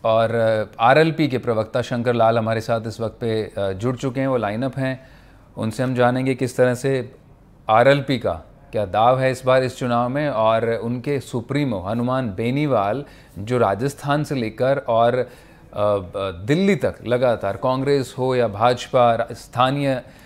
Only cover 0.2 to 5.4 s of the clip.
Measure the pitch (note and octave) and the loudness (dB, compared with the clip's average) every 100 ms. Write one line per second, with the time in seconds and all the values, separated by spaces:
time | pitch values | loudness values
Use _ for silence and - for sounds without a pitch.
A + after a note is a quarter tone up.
0.2 | A2 A#2 A2 A2 G2+ - A#2 C#3 D#3+ D3+ | 2 2 2 0 -2 0 4 6 4 2
1.2 | D3 B2 A#2+ A2 A2 B2 A#2+ B2 A#2+ A#2+ | -2 -2 -2 -2 -2 -4 -2 -2 0 4
2.2 | A2+ A#2 A2 A2+ G#2+ A#2 A2+ G2+ A2+ - | 4 4 0 -2 -2 -4 -4 -6 -8 -6
3.2 | A#2 A2 G#2 - G2 F#2 A#2 B2 C#3 B2+ | -4 -2 -4 -4 -4 -2 -4 -2 -4 -2
4.2 | C3+ B2+ G#2 G#2+ C3 C3 C3 C3 - - | -2 2 0 0 -4 -2 -4 -4 -12 -20
5.2 | - - | -20 -20